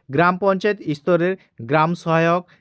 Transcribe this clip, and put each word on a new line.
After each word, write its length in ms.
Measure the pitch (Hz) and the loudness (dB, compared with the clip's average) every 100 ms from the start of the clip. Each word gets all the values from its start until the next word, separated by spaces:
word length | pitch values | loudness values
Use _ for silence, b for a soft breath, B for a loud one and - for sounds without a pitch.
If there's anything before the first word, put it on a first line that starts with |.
| - | -4
গ্রাম 260 | 135 175 180 | 0 0 2
পঞ্চায়েত 400 | 196 190 208 208 - | 0 0 -2 -2 -4
স্তরের 380 | 147 - 175 175 190 b - 117 | -4 0 2 0 -4 b -16 -2
গ্রাম 220 | 151 160 | 0 0
সহায়ক, 480 | 175 170 160 165 175 175 b | -2 -2 0 2 0 -4 b